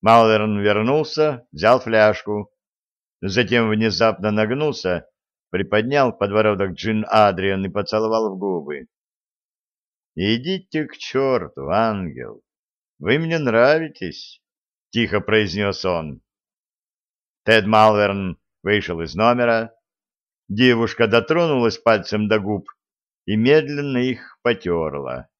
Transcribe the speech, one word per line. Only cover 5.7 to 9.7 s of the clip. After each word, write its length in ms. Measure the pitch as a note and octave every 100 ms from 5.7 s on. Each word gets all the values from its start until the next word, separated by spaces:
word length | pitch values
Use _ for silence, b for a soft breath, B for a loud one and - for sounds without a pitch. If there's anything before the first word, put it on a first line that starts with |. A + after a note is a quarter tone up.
| G#2 A#2 C#3+ C3 -
подбородок 580 | G2+ G#2 G#2+ G2+ G2
Джин 320 | E2 A2 A2 G#2
Адриан 580 | A2 G#2 F#2 F#2+ F#2+ F#2+
и 40 |
поцеловал 640 | G2+ G2 A2 A2 A2+ A2 F#2+
в 20 |
губы. 500 | G2 F2+ D2 D2 C2 _ _ _ _ _ _ _ _